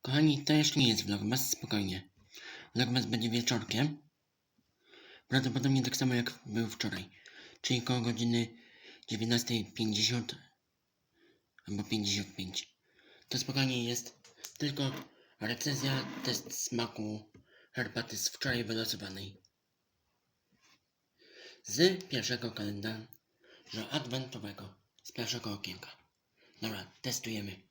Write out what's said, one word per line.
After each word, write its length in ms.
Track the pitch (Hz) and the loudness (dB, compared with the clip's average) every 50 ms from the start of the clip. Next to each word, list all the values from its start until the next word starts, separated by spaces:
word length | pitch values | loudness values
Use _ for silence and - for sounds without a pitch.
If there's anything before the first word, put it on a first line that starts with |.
Kochani, 420 | _ - 135 147 156 156 143 139 - | _ 2 4 6 8 8 6 4 4
to 100 | - 151 | 4 6
jeszcze 260 | 151 151 147 - 147 | 6 6 6 6 6
nie 100 | 131 117 | 8 8
jest 160 | 110 107 95 | 6 4 2
vlogmas, 440 | 98 101 101 107 107 120 131 - - | 0 0 0 2 2 2 2 2 0
spokojnie. 600 | - - - - - 104 101 95 92 92 - - _ _ _ _ - - - - - - - - _ | -2 -2 -2 -2 0 0 0 0 -2 -4 -8 -12 _ _ _ _ -20 -16 -16 -14 -14 -16 -18 -6 _
Vlogmas 300 | 113 127 117 123 127 113 | 0 2 2 2 0 0
będzie 240 | 110 113 113 113 117 | 0 0 0 0 2
wieczorkiem. 680 | 110 120 117 - 123 113 104 - - 113 135 151 151 - - _ _ _ _ _ _ _ _ _ _ _ _ _ _ _ _ _ - - - - - - _ | 2 2 2 2 0 0 0 0 2 2 2 2 0 -4 -12 _ _ _ _ _ _ _ _ _ _ _ _ _ _ _ _ _ -20 -20 -20 -20 -20 -20 _
Prawdopodobnie 560 | _ 123 131 131 131 110 135 123 135 135 135 123 | _ 4 4 4 4 0 2 4 4 4 4 4
tak 140 | 131 - | 2 0
samo 160 | - 135 131 123 | 2 2 4 4
jak 260 | 120 120 - - - - | 4 2 0 -4 -10 -12
był 240 | 123 107 117 117 107 | -2 0 0 0 0
wczoraj. 400 | - - - 107 95 92 90 - - - - - - - - - - - | -2 -2 -4 -2 -2 -4 -8 -10 -16 -20 -20 -20 -20 -20 -20 -20 -20 -6
Czyli 200 | - - 127 123 | 0 0 0 0
koło 200 | 117 - 127 123 | 2 2 2 2
godziny 460 | 113 120 117 117 120 117 117 117 117 113 - - - - - - - - - - - | 2 0 0 2 2 4 4 4 2 0 -4 -16 -20 -20 -20 -20 -20 -20 -20 -20 -8
dziewiętnastej 580 | - 117 101 110 113 120 117 117 - 120 113 101 | -6 -4 -2 2 2 2 2 2 2 0 0 0
pięćdziesiąt 720 | 95 - - 113 110 104 98 95 - 123 120 117 - - - - _ _ _ _ _ _ _ _ _ _ _ _ _ _ _ _ _ _ _ _ _ _ - _ | -2 -2 0 0 2 2 4 2 4 2 0 -2 -4 -10 -14 -16 _ _ _ _ _ _ _ _ _ _ _ _ _ _ _ _ _ _ _ _ _ _ -20 _
albo 160 | - 101 101 104 | -6 -4 -4 -2
pięćdziesiąt 520 | - 113 110 104 101 98 101 98 - - | -2 0 0 0 0 0 -2 -2 -6 -6
pięć. 400 | - 95 90 - - - - _ _ _ _ _ _ _ - - - - _ | -8 -8 -6 -6 -8 -8 -8 _ _ _ _ _ _ _ -20 -20 -20 -12 _
To 80 | - | -4
spokojnie 460 | 123 - - 131 139 135 131 127 123 117 | -4 -2 0 2 2 2 4 2 0 0
jest 360 | 117 120 120 - - - _ _ - - - - - - | 0 -2 -2 -4 -6 -14 _ _ -20 -20 -16 -16 -16 -6
tylko 340 | - 151 143 139 147 139 131 - - - - _ _ _ _ _ _ | -2 -2 -2 0 0 -2 -2 -2 -4 -10 -14 _ _ _ _ _ _
recenzja, 680 | 107 107 120 - - 147 139 139 135 139 135 131 123 98 - - - | -4 -4 -4 -2 -2 -2 -2 0 0 0 0 0 -2 -4 -8 -4 -2
test 300 | 127 120 - - - - | -2 -2 -2 -4 -6 -6
smaku 800 | - - - 127 120 120 113 - - 107 107 107 107 - _ _ - _ _ - - - _ | -6 -4 -2 -2 -2 -2 -2 -4 -6 -6 -6 -6 -8 -10 _ _ -20 _ _ -20 -20 -20 _
herbaty 460 | _ - 120 104 - 117 113 - 110 | _ -4 -4 -2 -2 -6 -6 -4 -6
z 120 | 107 - - | -2 -2 -2
wczoraj 340 | - - - 135 123 120 113 | -2 -2 -2 0 0 0 0
wylosowanej. 760 | 104 113 110 113 - - 95 98 95 95 95 95 98 - - _ _ _ _ _ _ _ _ _ _ _ _ _ _ _ _ _ _ _ _ _ _ _ _ _ _ - _ _ _ _ _ _ _ _ _ _ - - - - - - - _ | 0 -2 -2 0 -2 -4 -6 -6 -10 -8 -8 -10 -10 -12 -16 _ _ _ _ _ _ _ _ _ _ _ _ _ _ _ _ _ _ _ _ _ _ _ _ _ _ -20 _ _ _ _ _ _ _ _ _ _ -20 -20 -20 -20 -20 -20 -18 _
Z 400 | - - 135 170 185 190 180 - | -6 2 4 6 6 6 2 -4
pierwszego 440 | - 139 123 113 - 127 117 120 113 | -4 -4 -2 -2 -2 -2 -2 -2 -6
kalendarza 1400 | - - 104 104 104 101 98 110 110 110 113 - - _ _ _ _ _ _ - - - _ - - 110 110 - | -4 -4 -4 -4 -4 -4 -4 -6 -6 -6 -10 -16 -20 _ _ _ _ _ _ -20 -20 -20 _ -10 -8 -8 -6 -2
adwentowego, 840 | 143 151 139 120 120 131 131 127 - 117 101 101 101 - 101 98 - _ _ _ _ _ _ | -2 -2 -2 -2 -4 -4 -4 -6 -10 -10 -10 -10 -10 -12 -14 -16 -18 _ _ _ _ _ _
z 80 | - | -14
pierwszego 420 | - - 117 110 127 117 - 110 101 | -6 -6 -4 -4 -4 -4 -4 -6 -6
okienka. 420 | 101 - 92 90 92 - - - _ _ _ _ _ _ _ _ _ _ _ _ - | -6 -8 -10 -10 -10 -14 -18 -18 _ _ _ _ _ _ _ _ _ _ _ _ -8
Dobra, 300 | 107 117 107 101 95 - - - | -8 -6 -6 -8 -10 -14 -16 -8
testujemy. 540 | - 131 117 - - 113 110 104 101 98 92 - - _ | -6 -4 -4 -4 -4 -4 -4 -4 -4 -6 -10 -12 -18 _